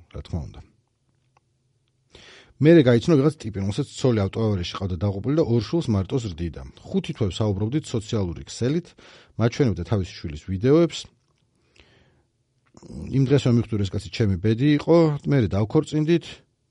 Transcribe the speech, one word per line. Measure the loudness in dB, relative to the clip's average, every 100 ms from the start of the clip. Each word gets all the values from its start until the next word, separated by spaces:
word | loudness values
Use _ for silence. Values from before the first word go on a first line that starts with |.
| _
რა | -16
თქმა | -8 -8
უნდა, | -8 -16 -20 _ _ _ _ _ _ _ _ _ _ _ _ _ _ -20 -20 -20 _ 2
მერე | 6 8
გაიცნო | 8 4 4 4
ვიღაც | 2
ტიპი, | -2 -10 -6
რომელსაც | -4 -4 -6
ცოლი | -2 0 2
ავტოავარიაში | 0 0 -2 -2 -4 -6
ყავდა | -6 -2
დაღუპული | -2 -2 -2 0
და |
ორ | 2 0
შვილს | 0 -4 0
მარტო | 0 0 -4
ზრდიდა. | -4 -6 -8 -8 -16 -18
ხუთი | -6 -6 -4
თვე | -4 -4
საუბრობდით | -2 -2 0 -2 -4
სოციალური | -4 -8 -4 -4 -4 -6
ქსელით, | -12 -4 -2 -2 -6 _ -20 -20 _
მაჩვენებდა | -2 -2 2 0 0
თავისი | -2 -4 -4
შვილის | -10 -12 -12
ვიდეოებს. | -8 -2 2 4 2 -2 -16 _ _ _ _ _ _ _ _ _ _ _ _ _ _ _ _ _ -18 -14 -4
იმ | 0
დღესვე | 2 4 4
მიხვდი, | 2 2
რომ | -2
ეს | -2
კაცი | -4 -8
ჩემი | -2 0 2
ბედი | 0 2 2
იყო, | 2 4 4 4 0
მერე | 0 2 2
დავქორწინდით, | 0 2 0 0 -2 2 0 -2 -20 _ _ -12